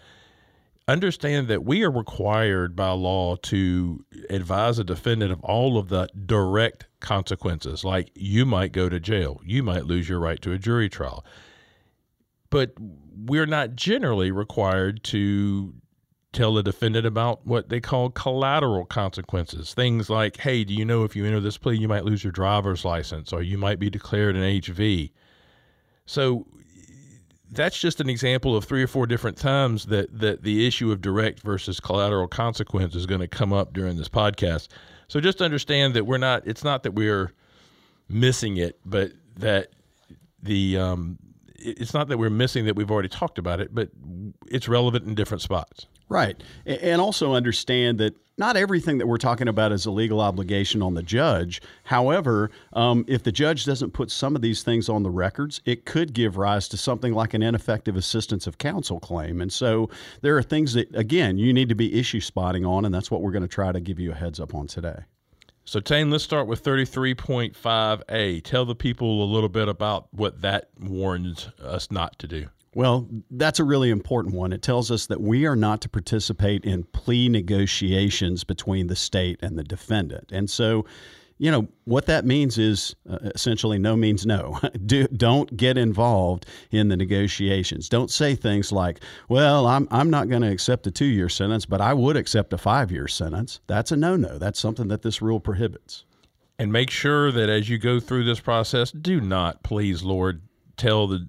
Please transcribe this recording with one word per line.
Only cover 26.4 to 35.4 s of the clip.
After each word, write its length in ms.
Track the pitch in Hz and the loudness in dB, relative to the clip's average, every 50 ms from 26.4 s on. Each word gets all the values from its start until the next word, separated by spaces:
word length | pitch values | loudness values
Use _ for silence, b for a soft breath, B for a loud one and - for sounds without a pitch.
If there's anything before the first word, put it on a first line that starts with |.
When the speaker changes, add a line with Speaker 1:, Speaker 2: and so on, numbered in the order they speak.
| - _ - - 82 _ - - - - 87 - - - - - _ _ _ _ _ - | -4 _ -20 -20 -20 _ -20 -20 -20 -20 -20 -20 -20 -20 -20 -20 _ _ _ _ _ -10
Speaker 1:
that's 280 | 110 110 151 185 - - | -4 -2 -2 -2 -2 0
just 200 | - 170 - - | -2 -2 0 0
an 100 | 151 131 | -2 -2
example 460 | 127 113 135 123 127 127 - 135 117 | -2 0 0 0 0 2 2 2 0
of 80 | 107 104 | 0 0
three 200 | - 139 131 131 | 0 0 0 0
or 40 | |
four 200 | 123 - 139 123 | 0 0 -2 0
different 280 | 117 120 113 - 110 85 | 0 0 -2 -2 -4 -4
times 520 | - - 135 135 139 139 123 113 104 - | -2 0 0 2 2 2 2 0 -2 -2
that, 320 | 101 107 101 98 - - 110 | 0 0 0 0 -2 -4 -2
that 240 | 107 107 95 - - | 0 0 0 0 -2
the 240 | 107 107 107 117 | 0 2 2 2
issue 240 | 123 113 - 123 110 | 2 2 0 0 0
of 100 | 107 98 | 0 0
direct 400 | 87 98 95 107 107 110 - - | 0 0 0 2 0 0 -2 -4
versus 380 | - 107 101 92 - - 92 - | -6 -4 -4 -4 -4 -6 -8 -6
collateral 480 | - - 92 101 101 101 104 95 90 | -4 -2 0 2 2 2 2 0 0
consequence 680 | 87 - - 117 117 110 - 107 - - 98 92 85 80 | -2 -2 -2 -2 -2 -2 -4 -6 -2 0 -2 0 0 -2
is 120 | 87 87 | -4 -4
gonna 200 | 90 95 90 90 | -2 -2 -2 -2
come 240 | 85 - - 104 98 | -4 -2 -2 0 2
up 220 | 98 98 95 - - | 2 0 0 -2 -4
during 240 | 95 95 90 87 | -4 -4 -4 -4
this 120 | 82 80 - | -4 -6 -2
podcast. 580 | - 117 107 104 101 - - 87 82 78 - - B B B B B B B | 0 2 2 2 2 0 0 0 -2 -2 -6 -10 B B B B B B B
So 120 | B - 147 | B -2 0
just 220 | 151 190 190 - | 2 2 2 2